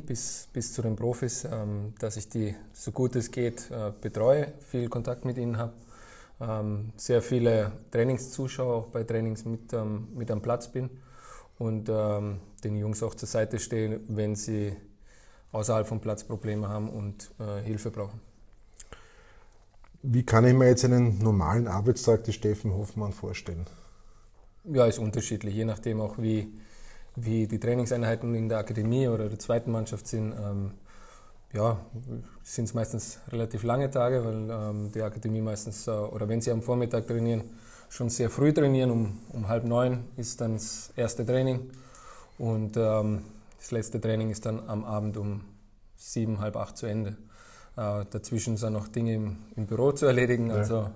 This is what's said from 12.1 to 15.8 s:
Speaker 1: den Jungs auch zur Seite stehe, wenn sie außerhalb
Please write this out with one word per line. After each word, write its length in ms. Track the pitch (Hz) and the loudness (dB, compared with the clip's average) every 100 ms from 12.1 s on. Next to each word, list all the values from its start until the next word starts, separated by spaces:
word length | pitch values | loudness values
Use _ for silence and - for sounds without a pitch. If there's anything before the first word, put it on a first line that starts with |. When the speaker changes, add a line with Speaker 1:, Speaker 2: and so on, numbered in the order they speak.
| 104 104 98 - - 110 | 0 -2 -4 -8 -8 -4
Speaker 1:
den 100 | 104 | -2
Jungs 260 | 107 110 | 0 -2
auch 120 | 113 - | -4 -4
zur 140 | - | -2
Seite 280 | 113 107 113 | 0 0 0
stehe, 440 | - 113 110 110 - | -2 0 0 -2 -4
wenn 260 | 107 107 107 | -2 0 0
sie 400 | 117 107 104 95 - - - - - - - | -2 -2 -2 -4 -12 -20 -20 -20 -20 -20 -10
außerhalb 340 | 110 107 110 | -4 0 2